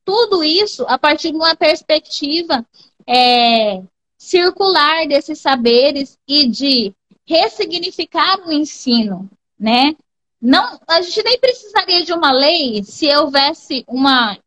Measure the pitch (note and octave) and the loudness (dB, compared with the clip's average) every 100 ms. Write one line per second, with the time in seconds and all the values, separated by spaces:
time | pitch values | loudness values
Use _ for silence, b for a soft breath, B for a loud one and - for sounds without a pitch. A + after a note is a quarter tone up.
0 | - G#4 A4 F#4 D#4 E4+ G#4 - - B3+ | -4 0 2 0 0 0 -2 -4 -4 0
1 | D4+ D4+ E4 D#4 D#4+ D#4+ D#4 E4 - D#4 | 0 0 -2 -2 -2 2 0 0 0 -2
2 | - - C#4+ D#4+ E4+ C4+ A#3 b b b | -2 -8 -4 -4 -2 -4 -6 b b b
3 | - B3 B3 B3 A#3 A3+ G#3+ F#3 F#3 _ | -2 2 4 4 2 2 0 -4 -10 _
4 | _ _ - F4+ F4+ F#4+ G4 E4+ D4 D#4+ | _ _ -2 0 0 0 0 2 2 0
5 | D#4+ C#4 - D4+ D#4 C4+ A#3 A#3+ C#4 C#4+ | 0 -2 -2 -6 -2 0 2 4 4 0
6 | C#4 _ - C#4+ C4 G3+ C#4 B3+ G3 - | -6 _ -4 0 0 0 0 0 -2 -8
7 | _ _ - D#4+ A4 - F4+ E4+ F4 - | _ _ -2 0 0 -2 -6 -6 -8 -10
8 | D#4+ E4 E4 G4 F4 D4 D4+ - C4 A#3 | -6 -2 -2 -2 -2 -4 -4 -6 -2 0
9 | G#3 F#3 G3 _ _ - G#3+ A#3+ C#4 D#4 | 0 -6 -12 _ _ -8 -2 2 2 -2
10 | _ _ _ _ A#3 D#4+ A#4+ - - E4 | _ _ _ _ 2 2 0 -6 -2 -2
11 | F4 G#4+ A4 B4 B4+ A#4+ - G#4 F#4 F4 | 0 -4 -2 0 0 0 -4 -4 0 -2
12 | D#4+ E4+ D4+ C4 C#4 E4+ C4+ G#3 G3+ - | -2 0 2 2 2 2 0 -4 -8 -4
13 | D4+ D4 D4+ C#4 C#4 D#4+ - C4 - B3 | 0 2 2 2 0 -2 -8 -10 -6 0
14 | C#4 C4 A3+ F#3+ | 2 2 0 -4